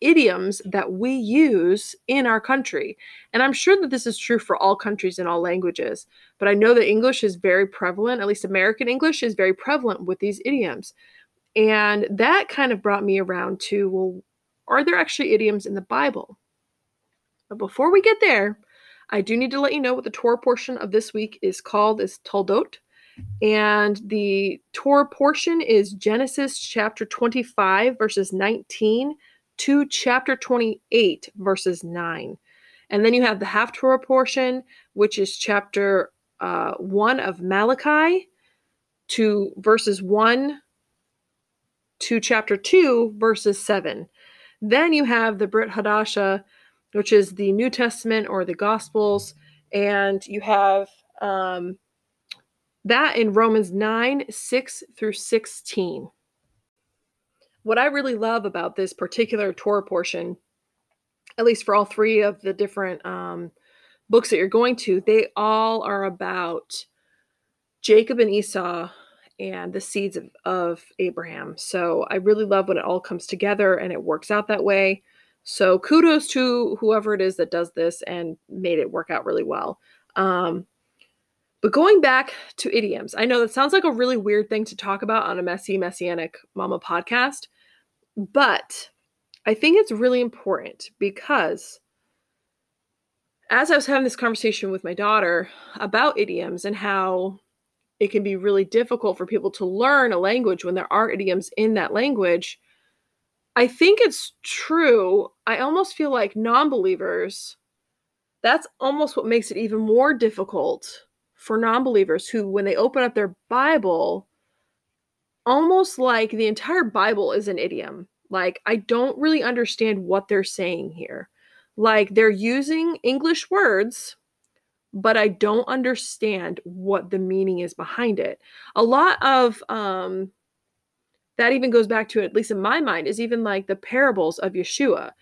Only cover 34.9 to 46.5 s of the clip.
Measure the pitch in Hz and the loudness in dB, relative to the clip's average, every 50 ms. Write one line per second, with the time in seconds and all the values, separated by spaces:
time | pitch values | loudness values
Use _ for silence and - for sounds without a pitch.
34.9 | - 196 208 214 214 214 196 190 - - - - 208 202 202 - - 202 202 196 | -2 0 0 0 2 0 -4 -4 -4 -6 -4 -2 -2 -2 -2 -2 -2 -2 0 2
35.9 | 196 185 - - _ _ _ _ _ - 180 180 175 170 175 - - - 180 190 | 2 0 0 -2 _ _ _ _ _ -10 -8 -6 -4 -4 -4 -4 -6 -6 -6 -2
36.9 | 190 202 208 226 262 262 - 190 180 180 175 185 190 196 214 233 262 254 - 294 | 0 2 2 2 2 0 -2 -4 -6 -6 -4 -2 0 2 2 2 0 0 0 2
37.9 | 302 302 320 330 359 370 370 _ _ _ _ _ _ _ _ _ _ _ _ _ | 2 4 4 2 2 0 -2 _ _ _ _ _ _ _ _ _ _ _ _ _
38.9 | _ _ _ - - - 220 214 208 208 196 190 - 196 190 214 220 226 - 214 | _ _ _ -6 -2 0 2 2 2 0 -2 -4 -6 -4 2 2 2 2 2 0
39.9 | 202 190 190 185 202 208 220 226 240 254 277 285 294 277 _ _ _ _ _ _ | -4 -4 -2 0 0 2 4 4 2 2 0 -2 -6 -8 _ _ _ _ _ _
40.9 | _ _ _ _ _ _ _ _ _ _ _ _ _ _ _ _ _ _ _ _ | _ _ _ _ _ _ _ _ _ _ _ _ _ _ _ _ _ _ _ _
41.9 | _ - - - 233 226 214 - 247 220 214 - 208 196 - - - 370 349 277 | _ -12 -6 -4 -2 -2 0 0 0 0 0 0 -2 -4 0 4 6 6 6 6
42.9 | 247 233 233 220 214 208 226 226 220 214 - 208 202 202 - - 208 190 - 160 | 4 4 2 0 -2 0 0 0 2 2 0 -2 -2 0 -2 -2 -2 -2 -2 -4
43.9 | - 107 170 - _ _ _ _ _ - - - _ _ 214 214 226 269 320 339 | -8 -10 -12 -16 _ _ _ _ _ -20 -20 -20 _ _ -2 2 2 4 4 4
44.9 | 320 294 285 233 240 233 226 226 214 190 214 202 208 220 220 220 - 220 202 214 | 4 2 2 2 2 2 0 0 -2 -2 -2 -2 0 0 -2 -2 -2 -4 -2 0
45.9 | 208 214 214 214 - 208 202 190 190 196 196 _ | 0 0 0 -2 -2 -2 0 0 0 -2 -4 _